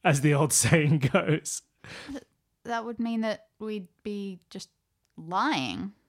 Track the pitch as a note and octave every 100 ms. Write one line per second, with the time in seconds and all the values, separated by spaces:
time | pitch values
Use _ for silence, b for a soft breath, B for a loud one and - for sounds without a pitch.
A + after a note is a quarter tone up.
0 | F#3 C#3+ D3 C#3+ D3 - A2 E3 D3 D#3
1 | B2+ F#3+ - D3+ - - _ _ B B
2 | B C#4 _ _ _ _ A#3 A#3 A3+ A#3
3 | A#3 A3+ A3 G#3 _ _ A3 G#3+ F3+ _
4 | G#3 G3+ G3 F3+ _ - - _ _ _
5 | _ - D#3+ F#3 C4+ G#3+ B2+ E2+ G3+ _